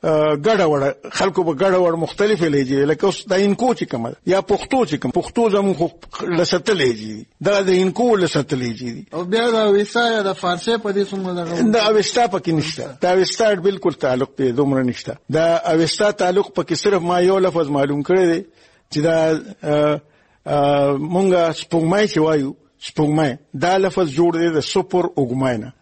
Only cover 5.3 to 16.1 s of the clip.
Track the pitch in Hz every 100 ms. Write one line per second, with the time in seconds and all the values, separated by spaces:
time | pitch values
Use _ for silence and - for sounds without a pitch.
5.3 | - 233 202 196 160 165 - - - 170
6.3 | 170 - 185 - 196 131 113 107 107 -
7.3 | _ 160 202 196 185 190 180 247 214 170
8.3 | 165 135 131 123 113 123 117 101 156 180
9.3 | 220 240 226 214 202 208 233 233 226 196
10.3 | 185 180 175 226 233 214 196 196 196 185
11.3 | 175 170 170 233 220 214 214 196 - 240
12.3 | 196 - 160 151 - 127 131 180 190 185
13.3 | - 226 202 175 196 180 147 139 127 131
14.3 | - 131 120 139 135 127 117 - - _
15.3 | 143 165 170 - 160 165 - 208